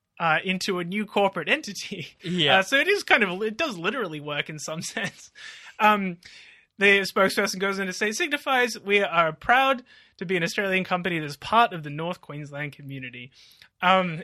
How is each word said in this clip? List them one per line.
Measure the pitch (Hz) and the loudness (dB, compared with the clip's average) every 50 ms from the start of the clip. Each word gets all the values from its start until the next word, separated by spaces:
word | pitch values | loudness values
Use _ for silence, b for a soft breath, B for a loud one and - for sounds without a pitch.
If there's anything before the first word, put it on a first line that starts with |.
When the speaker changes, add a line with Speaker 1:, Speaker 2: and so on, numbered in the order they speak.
| _ _ _ - | _ _ _ -2
Speaker 1:
uh, | 175 165 156 165 - | 0 2 2 2 0
into | 190 190 185 - - 185 180 | -2 -4 -4 -4 -4 -4 -4
a | 170 | -4
new | 170 190 214 214 | -4 -4 -6 -4
corporate | - - 208 202 190 - 180 151 175 | -2 0 2 2 2 0 -2 -2 -2
entity. | 240 311 - 214 185 - - - 208 180 - - - _ - | -2 -2 -2 -6 -12 -12 -12 -12 -10 -12 -12 -14 -14 _ -8
Speaker 2:
Yeah. | 165 180 175 151 143 131 190 | -4 -2 2 4 4 4 4
Speaker 1:
Uh, | |
so | 190 - 269 277 | 4 4 2 2
it | 302 359 | 2 2
is | 415 392 - | 0 0 2
kind | - 359 277 | 2 2 4
of, | 214 185 175 185 | 2 0 -2 -4
it | 220 220 214 | -4 -4 -4
does | 220 330 302 214 175 | -4 -4 -4 -4 -4
literally | 165 196 233 277 214 170 156 151 | -4 -4 -4 -4 -4 -6 -6 -8
work | 143 147 147 143 151 - | -8 -6 -6 -6 -6 -6
in | 156 151 | -8 -12
some | - - 156 170 | -10 -10 -8 -8
<laughs> | 185 - - | -8 -8 -6
sense. | 233 208 160 - - - - B B B B B B B B B B | -6 -6 -8 -8 -12 -20 -20 B B B B B B B B B B
Um, | 214 214 214 202 196 185 170 175 B B B B B B B B B B B - | 4 4 4 4 0 -4 -6 -10 B B B B B B B B B B B 2
the | 196 202 196 196 | 4 6 6 6
spokesperson | 190 - - 220 190 190 - - 202 196 - 185 | 4 2 2 4 4 4 2 0 -2 -2 -2 -2
goes | 196 196 196 190 | -2 -2 -2 -2
on | 196 | -4
to | 190 | -6
say, | 185 - 220 214 | -4 -4 -4 -2
"Signifies | 214 - 349 302 294 285 - 294 262 247 247 240 220 233 | -2 -4 -4 -4 -4 -4 0 0 2 2 2 0 -2 -6
we | - 196 202 202 | -2 2 2 2
are | 202 - 170 170 165 160 | 2 2 4 2 2 2
proud | 156 - - - 240 262 269 269 269 247 - b b b b b b b | 0 -2 2 4 4 6 4 4 2 0 -4 b b b b b b b
to | 190 | -4
be | 170 185 | -2 -2
an | 175 165 | 0 0
Australian | 175 - - 202 196 185 185 180 | -2 -2 -2 0 0 0 0 0
company | - 190 180 175 190 175 160 | 0 -2 -2 0 -2 -2 -4
that's | 156 143 143 | -4 -6 -10
part | - - - 214 226 240 233 | -10 -4 2 4 4 4 4
of | 180 170 151 | 2 -4 -8
the | 147 | -8
North | 143 151 165 175 180 - | -8 -6 -6 -6 -8 -8
Queensland | _ - 147 147 151 139 143 143 147 147 | _ -14 -12 -12 -12 -10 -10 -10 -10 -10
community." | 139 - 147 135 139 135 127 123 123 123 123 131 b b b b b b b b b - | -10 -14 -14 -14 -12 -12 -12 -12 -14 -14 -16 -18 b b b b b b b b b 0
Um, | - 180 190 190 180 175 160 160 | 4 4 4 4 4 0 -4 -8